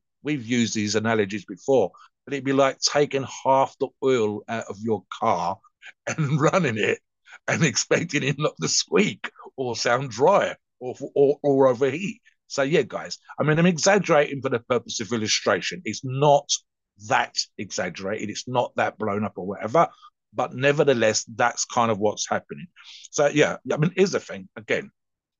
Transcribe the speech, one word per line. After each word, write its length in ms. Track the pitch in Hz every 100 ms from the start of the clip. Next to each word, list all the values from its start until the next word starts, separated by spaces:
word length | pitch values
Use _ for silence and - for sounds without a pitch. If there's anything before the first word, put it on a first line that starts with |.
| _ _
we've 220 | 139 147
used 300 | 110 123 113
these 200 | 113 104
analogies 500 | 104 110 113 101 101 -
before, 440 | 98 - 131 92 - - _
but 100 | -
it'd 100 | 139
be 80 | 131
like 260 | 135 135 131
taking 440 | - 147 143 135 127 -
half 300 | 131 135 131 -
the 80 | 131 -
oil 380 | 135 127 107 104 -
out 160 | 113 -
of 80 | 98
your 240 | 113 107 - -
car 400 | 113 87 87 98 _ _
<laughs> 220 | - _ -
and 340 | 131 143 147
running 380 | - 190 151 110
it 200 | 98 - _ _ _ - -
and 160 | 107
expecting 580 | 165 - - 139 - 147
it 160 | 131 -
not 160 | 147 -
to 80 | 156
squeak 640 | - - 80 107 101 - - - -
or 180 | 127
sound 360 | 113 127 123 139
dry 440 | 104 151 196 95 82 _ _
or, 140 | 127 - 135
or, 240 | 139 139 147
or 260 | 147 135 131
overheat. 520 | 117 135 147 196 - _ _ _
So, 140 | -
yeah, 200 | 135 165
guys, 360 | 113 87 85 - - -
I 60 |
mean, 140 | 139 156
I'm 80 | 175
exaggerating 760 | 160 196 202 160 156 147 139
for 60 | 127
the 100 | 120
purpose 420 | - 120 - -
of 120 | 98
illustration. 680 | 117 107 - 120 98 - 90
It's 200 | 90 -
not 440 | 127 131 147 143 - - - _ _ _ 107
that 280 | 123 120 - - -
exaggerated. 680 | 98 - 92 85 95 107 104
It's 200 | 101 -
not 240 | 123 123 -
that 220 | 110 -
blown 260 | 107 101
up 100 | 107 -
or 100 | 92
whatever. 420 | 95 110 147 170 - - _ _
But 220 | 104 123
nevertheless, 720 | 127 139 147 143 123 113 -
that's 400 | - 113 120 -
kind 260 | - - 117
of 80 | 101
what's 300 | 104 - -
happening. 380 | 104 - 71 - _ - - -
So, 160 | - 143
yeah, 300 | 147 117 90 127
I 40 | 143
mean, 160 | 156 -
here's 160 | 190
the 80 | 127
thing. 280 | - 98 92 -
Again, 340 | 107 107 - _ _ _ _